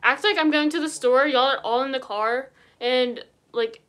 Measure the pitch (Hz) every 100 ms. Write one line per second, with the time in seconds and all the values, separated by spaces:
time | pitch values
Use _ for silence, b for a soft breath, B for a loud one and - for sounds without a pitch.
0 | 233 277 427 349 311 302 302 330 311 -
1 | 247 254 294 262 262 269 - 233 269 269
2 | 262 208 220 247 269 b b b 240 254
3 | 247 240 - _ _ - 226 226